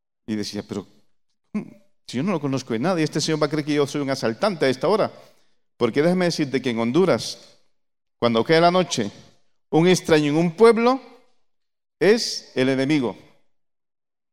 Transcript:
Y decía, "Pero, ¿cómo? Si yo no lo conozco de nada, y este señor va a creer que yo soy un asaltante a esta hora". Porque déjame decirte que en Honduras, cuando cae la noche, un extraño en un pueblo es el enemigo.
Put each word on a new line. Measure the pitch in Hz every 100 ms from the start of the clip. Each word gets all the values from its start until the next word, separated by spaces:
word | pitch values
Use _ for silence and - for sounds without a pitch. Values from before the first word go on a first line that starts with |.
| _ _ -
Y | 107
decía, | 101 101 -
"Pero, | 101 87 _ _ _ _ _ _
¿cómo? | 214 - - _ _ -
Si | 120
yo |
no | 185
lo | 165
conozco | 143 131 -
de | 113
nada, | 160 175
y |
este | 151 160
señor | 151 156
va | 151
a |
creer | 151 147
que | 147
yo | 139
soy | 147
un | 135
asaltante | 131 117 113 208 170 135
a |
esta | 127 151
hora". | 208 123 - - _ _ _ _ -
Porque | 117 139
déjame | 165 180 175
decirte | 160 143 131
que | 131
en | 113
Honduras, | 117 147 180 113 - - - _ _ _ _ _ _ -
cuando | 117 113
cae | 120 165
la | 175
noche, | 185 180 - 104 - - _ _ _ -
un | 156 175
extraño | 165 - 156 147
en | 151
un | 175
pueblo | 160 226 226 240 262 - - _ _ _ _ _ _ _ -
es | 175 226 - - - 123
el | 131
enemigo. | 131 135 156 117 92 - _ _ _ _ _ _ _ _ _ _